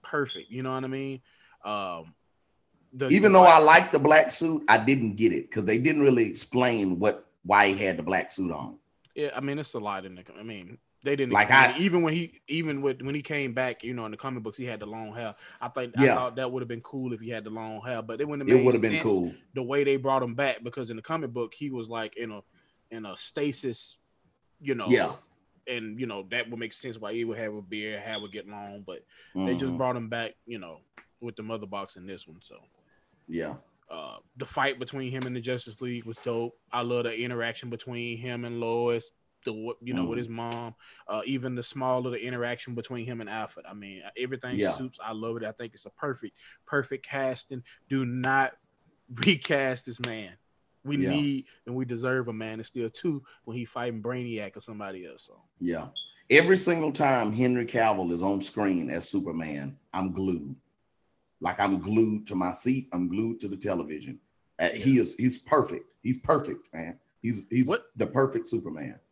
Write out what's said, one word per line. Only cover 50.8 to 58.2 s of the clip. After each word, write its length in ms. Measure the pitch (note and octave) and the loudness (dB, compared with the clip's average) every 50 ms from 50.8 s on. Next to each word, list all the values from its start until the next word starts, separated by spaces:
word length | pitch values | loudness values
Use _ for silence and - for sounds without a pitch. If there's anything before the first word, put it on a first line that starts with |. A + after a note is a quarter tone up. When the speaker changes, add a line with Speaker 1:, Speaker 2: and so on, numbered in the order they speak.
| _ | _
Speaker 1:
We 140 | C3+ D3 C#3+ | -4 -2 0
Speaker 2:
Yeah. 120 | - - | 0 2
Speaker 1:
need 340 | - D3 D3 C#3+ C#3 C3+ C3+ _ - _ _ | 2 2 2 0 -2 -2 -6 _ -20 _ _
and 100 | - B2 | -8 -4
we 100 | B2+ C3 | -4 -4
deserve 420 | B2 B2 A2+ A#2+ C3 B2+ C3 B2 A#2 | -4 -4 -4 -2 0 0 0 -2 -4
a 60 | A2+ | -6
Man 260 | G#2+ A2 A2 A2 A2 | -6 -8 -8 -8 -10
of 60 | A2+ - | -12 -10
Steel 220 | _ B2+ A#2 A2+ | _ -6 -6 -4
two 340 | - - - F3+ D#3 C#3 C3 - - _ _ | -6 -4 -2 -2 -2 -2 -6 -12 -20 _ _
when 140 | - A2+ B2 | -10 -8 -8
he 80 | A#2+ | -8
fighting 360 | A2 - B2 A#2+ B2 A#2 A2 G#2 | -8 -6 -6 -6 -4 -6 -6 -6
Brainiac 520 | A#2 B2+ B2+ B2 A#2+ A#2 G#2+ G#2 F#2+ - G#2 | -6 -6 -4 -6 -6 -6 -8 -8 -10 -12 -16
or 40 | |
somebody 440 | - - A2+ G#2 G#2 G2 F#2+ F#2 F2+ | -16 -16 -14 -10 -10 -10 -10 -10 -12
else. 180 | E2 B1 - - | -14 -16 -18 -20
So. 160 | - - _ _ _ _ _ | -20 -20 _ _ _ _ _
Speaker 2:
Yeah. 300 | F2 F2 E2+ D#2+ D2+ C#2 - - - - _ _ _ _ | -4 -4 -4 -4 -6 -8 -12 -14 -14 -14 _ _ _ _
Every 280 | A#2 D3 E3+ E3+ F#3+ F#3 | 8 8 10 8 6 4
single 340 | F#3 F#3 F3 E3 D#3 D3+ | 6 2 2 2 2 -2
time 400 | C3+ - D3+ C#3 C3+ B2 A2+ G#2+ | 0 2 2 4 4 2 2 0
Henry 340 | G#2+ A2+ B2+ B2+ B2 B2 A#2+ | 2 2 2 2 2 2 -2
Cavill 460 | A2+ - A#2 A2+ A2 G#2 G2 F#2 E2+ | 0 2 2 4 4 4 2 0 -2
is 100 | F2 E2+ | -2 0